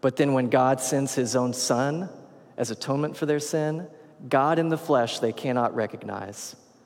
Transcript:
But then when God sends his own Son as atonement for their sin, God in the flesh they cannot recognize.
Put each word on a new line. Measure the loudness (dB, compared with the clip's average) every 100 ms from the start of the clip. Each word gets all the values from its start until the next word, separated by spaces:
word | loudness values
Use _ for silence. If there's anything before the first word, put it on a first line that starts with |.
But | 0 2
then | 2
when | 4 4
God | 4 4 2
sends | 0 0 0 -2
his | 0
own | 0 0
Son | -2 0 2 2 -2 -6 -12 -20 -20 -20 -6
as | -6
atonement | -4 -2 -2 -2 -4
for | -2
their | 0
sin, | 0 -2 0 -2 -8 -16 -20 -18 0
God | 2 4 4
in | 2
the | 0
flesh | 2 2 2 0
they | -2
cannot | -2 -2 0 0 0
recognize. | -4 -4 -10 -10 -10 -12 -14 -16 _ _